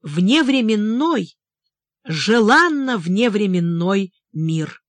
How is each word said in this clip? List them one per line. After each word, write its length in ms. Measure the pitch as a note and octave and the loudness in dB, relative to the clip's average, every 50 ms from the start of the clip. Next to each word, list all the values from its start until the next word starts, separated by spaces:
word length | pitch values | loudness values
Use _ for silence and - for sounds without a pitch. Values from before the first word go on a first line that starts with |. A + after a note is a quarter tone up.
вневременной, 1400 | - D3+ D3 E3 F3+ G3 B3+ D#4+ D#4 B3 C4+ C4+ A#3 G#3+ A3 G#3 G#3 G#3+ A3+ B3 D4 E4 E4 A#3 F3 - _ _ _ _ _ _ _ _ _ _ _ _ _ _ _ | -12 -6 -2 0 2 2 2 2 2 2 2 2 2 2 0 0 0 -2 -2 0 0 0 0 -2 -4 -8 _ _ _ _ _ _ _ _ _ _ _ _ _ _ _
желанно 960 | - D#3+ D3+ C#3 G3 A3+ A#3+ A3+ G#3 B3+ D#4 E4+ F4+ D#4 C#4+ C4+ C4 B3 | -8 -6 -4 0 0 2 2 4 4 4 4 4 2 0 -2 -2 -2 -4
вневременной 1120 | G#3 D#3 E3+ F#3 G3+ A#3+ A#3+ G3 G#3 G#3 G3 F#3 F3+ E3+ E3+ E3+ E3 E3+ F#3 G3 G3 G3 F3+ _ _ _ _ | -4 -2 -2 0 0 0 0 0 0 0 0 0 0 0 -2 -2 -2 -2 0 0 -2 -2 -4 _ _ _ _
мир. 480 | - D#3 D#3+ D#3+ D#3+ D#3+ D#3 D3 - - _ | -8 -6 -4 -2 -2 -2 -4 -6 -10 -18 _